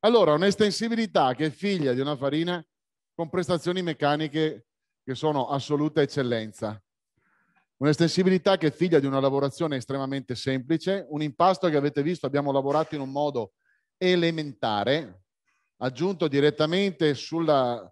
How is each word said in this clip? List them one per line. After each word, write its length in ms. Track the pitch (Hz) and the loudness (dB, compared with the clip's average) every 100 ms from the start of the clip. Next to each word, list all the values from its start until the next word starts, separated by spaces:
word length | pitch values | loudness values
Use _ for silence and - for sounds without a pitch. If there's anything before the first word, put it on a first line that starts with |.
| 208 | 4
Allora, 280 | 240 170 | 4 4
un'estensibilità 1000 | 151 196 - 208 - 226 226 214 175 135 | 4 2 2 0 0 -4 -2 0 2 0
che 120 | 123 156 | 0 -4
è 40 | |
figlia 440 | - 202 190 139 | -2 -4 0 0
di 80 | 123 | 0
una 160 | 139 143 | -2 -4
farina 440 | 139 151 170 175 160 _ _ _ _ | -2 -2 -4 -6 -8 _ _ _ _
con 160 | - 165 | -10 -6
prestazioni 520 | 175 175 175 175 180 | -4 -2 -2 -2 -4
meccaniche 840 | 175 151 143 147 156 147 156 113 _ _ _ _ | -4 0 0 0 -2 -2 -2 -4 _ _ _ _
che 140 | - 127 | -10 -4
sono 320 | 156 147 123 | -2 0 -2
assoluta 540 | 139 - 147 151 156 | -4 -2 -2 0 0
eccellenza. 760 | 143 - 127 117 110 101 110 104 _ _ _ _ _ _ _ _ _ _ | 0 0 -2 -2 -6 -8 -8 -8 _ _ _ _ _ _ _ _ _ _
Un'estensibilità 800 | 143 147 170 - 190 190 196 190 | 0 2 2 4 4 4 4 2
che 100 | 156 | 2
è 40 | |
figlia 280 | - 180 160 | 0 2 4
di 60 | 139 | 4
una 160 | 135 | 0
lavorazione 560 | 135 139 139 - 165 139 | 0 0 -2 -2 -4 -4
estremamente 580 | - 135 135 139 123 123 | -6 -6 -4 -6 -6 -6
semplice, 720 | - 135 127 165 - 196 160 | -4 -4 -2 -2 0 -4 -4
un 140 | 151 | -6
impasto 480 | 151 127 180 185 180 | -6 2 2 4 2
che 80 | 151 | 2
avete 260 | 147 147 | 0 0
visto 220 | 143 175 135 | -2 -2 -2
abbiamo 260 | 139 143 | -2 0
lavorato 440 | 139 139 147 160 151 | 0 2 0 0 -4
in 60 | |
un 100 | 135 | -6
modo 420 | 139 147 135 107 _ _ _ _ _ | -4 -4 -4 -8 _ _ _ _ _
elementare, 1300 | 185 180 170 165 151 127 117 104 104 147 127 90 _ _ _ _ _ _ | 2 2 2 -2 -8 -6 -2 0 0 0 -2 -16 _ _ _ _ _ _
aggiunto 500 | 127 127 175 185 160 | -8 -4 -4 -2 0
direttamente 840 | 139 147 147 156 180 202 165 156 | 2 2 2 0 2 0 0 0
sulla 760 | 139 - 165 165 143 123 120 90 | 0 -4 -4 2 4 2 -2 -8